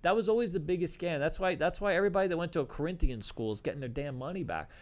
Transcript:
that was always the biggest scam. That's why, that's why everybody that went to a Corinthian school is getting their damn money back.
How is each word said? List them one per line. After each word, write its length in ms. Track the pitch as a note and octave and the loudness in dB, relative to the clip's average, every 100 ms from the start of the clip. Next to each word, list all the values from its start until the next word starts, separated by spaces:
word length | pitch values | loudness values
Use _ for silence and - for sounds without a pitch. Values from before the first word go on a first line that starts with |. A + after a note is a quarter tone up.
that 120 | E3+ | 2
was 140 | A3 G#3 | 2 4
always 240 | A#3 A3 | 2 2
the 80 | F3+ | 0
biggest 400 | D3+ F3+ E3+ - | 0 0 0 -2
scam. 180 | F3 D3 | -2 0
That's 220 | D#3 - | 0 0
why, 160 | F#3 D#3+ | 0 2
that's 240 | E3 - | 0 0
why 160 | G3+ F3 | 0 4
everybody 320 | G3+ G3 F#3+ | 4 4 2
that 80 | E3+ | 0
went 160 | E3+ | 0
to 80 | E3 | 0
a 40 | |
Corinthian 560 | B2+ - D#3+ F3+ C#3 A2+ | -2 -2 -4 2 2 2
school 280 | - - A2 | -6 -2 -2
is 100 | G2+ | -2
getting 200 | B2 C#3+ | -4 -4
their 80 | B2+ | -6
damn 280 | C3+ C#3+ B2+ | -6 -6 -6
money 280 | D#3 F#3+ | -6 -6
back. 260 | - D#2+ D2+ - | -4 -4 -6 -14